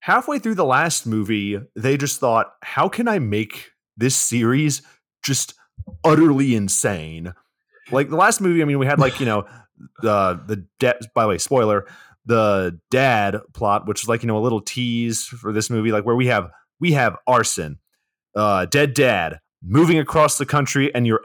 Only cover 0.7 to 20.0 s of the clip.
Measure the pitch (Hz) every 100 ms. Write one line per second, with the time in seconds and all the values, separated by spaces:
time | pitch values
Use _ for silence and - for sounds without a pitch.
0.7 | 131 165 - 117 110 101 107 101 101 127
1.7 | - 123 143 139 - 127 113 - - -
2.7 | - 165 - 240 202 117 104 107 - -
3.7 | _ _ - 123 135 - 117 113 131 151
4.7 | 139 - _ _ _ - 131 - - _
5.7 | - - - 123 151 160 139 139 113 98
6.7 | - 113 92 78 80 87 - _ _ _
7.7 | _ - 123 143 160 202 - 185 170 147
8.7 | 139 131 147 135 - 123 104 - - _
9.7 | _ - _ 110 104 95 87 95 107 87
10.7 | - 127 - 113 117 110 92 - 131 110
11.7 | 101 - - - _ - 117 107 98 90
12.7 | 85 _ 127 135 113 101 104 - - 107
13.7 | 104 101 101 113 113 117 107 120 113 -
14.7 | - 123 117 117 110 - 120 104 107 -
15.7 | 117 110 107 110 120 123 110 90 - _
16.7 | _ 175 147 117 87 - 123 107 - 78
17.7 | 69 _ _ _ _ _ 104 107 95 90
18.7 | 143 147 131 127 101 80 78 _ _ 90
19.7 | 120 165 165